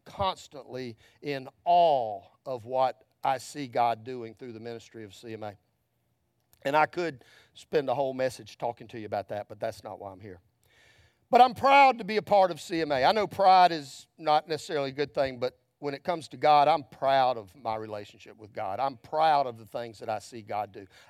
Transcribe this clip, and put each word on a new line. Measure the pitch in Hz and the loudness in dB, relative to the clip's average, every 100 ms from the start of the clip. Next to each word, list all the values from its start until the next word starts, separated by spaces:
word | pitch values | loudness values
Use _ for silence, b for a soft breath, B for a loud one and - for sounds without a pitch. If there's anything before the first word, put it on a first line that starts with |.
constantly | - - 190 170 - 147 113 127 123 110 b b | -14 -6 -4 -6 -12 -20 -14 -12 -10 -14 b b
in | 147 135 131 - | -8 -8 -10 -6
awe | 175 175 170 139 110 98 - _ | 2 4 4 2 -2 -8 -16 _
of | 139 123 | -12 -10
what | 113 127 131 - _ _ | -6 -2 -2 -4 _ _
I | 135 127 | -4 -4
see | - 147 131 | -6 -12 -6
God | 123 117 113 | 0 0 0
doing | 117 127 113 | -8 -12 -12
through | 113 127 | -14 -16
the | 110 | -14
ministry | 117 117 - 113 | -14 -14 -16 -18
of | 104 | -18
C | 101 117 | -16 -14
M | 110 | -12
A. | 107 101 _ _ _ _ _ _ _ _ _ _ | -12 -14 _ _ _ _ _ _ _ _ _ _
And | 135 151 | 0 2
I | 156 | 2
could | 180 165 127 b b b | 0 -6 -8 b b b
spend | - - 160 135 | -20 -4 -2 0
a | |
whole | 120 135 | -2 -2
message | 131 131 - 107 - | -2 -4 -4 -16 -10
talking | 120 113 113 | -8 -8 -14
to | 117 | -14
you | 104 | -8
about | 104 95 | -8 -6
that, | 104 - | -10 -10
but | 104 | -8
that's | 113 104 | -8 -8
not | 110 92 | -14 -16
why | 98 | -16
I'm | 95 | -16
here. | 104 87 _ _ b b b b b b _ | -18 -20 _ _ b b b b b b _
But | 240 | 6
I'm | 254 | 6
proud | 208 262 277 269 240 | 4 4 8 6 4
to | |
be | 196 214 | -4 -4
a | |
part | - 202 185 | 2 4 4
of | 160 | 0
C | - 165 | -6 -4
M | 151 | -2
A. | 135 | 2
I | 147 | 2
know | 214 190 | 2 -2
pride | - 190 185 180 | 2 6 8 6
is | 160 135 - - - | 2 -8 -18 -20 -6
not | 156 151 160 | 0 0 0
necessarily | 147 - 151 139 | -8 -6 -6 -4
a | |
good | 135 139 | -4 -4
thing, | 151 135 123 | -2 -4 -4
but | 127 - _ _ | -6 -8 _ _
when | 143 | -10
it | 139 | -6
comes | - 165 - | -4 -6 -8
to | 139 | 0
God, | 151 147 143 | 4 6 6
I'm | 160 - | 2 -2
proud | - 135 135 127 117 | -4 2 4 2 0
of | 101 | -8
my | 143 117 110 | -12 -8 -8
relationship | 110 104 101 101 - 107 | -8 -12 -14 -20 -20 -20
with | 104 | -14
God. | 110 101 104 | -10 -6 -4
I'm | 139 123 | -6 -6
proud | - 156 160 143 127 | -6 0 2 2 0
of | 113 | -8
the | 110 | -12
things | 127 117 107 | -12 -12 -10
that | 113 | -8
I | 104 | -8
see | - 120 | -8 -14
God | 107 104 101 | -8 -8 -8
do. | 101 98 b | -12 -20 b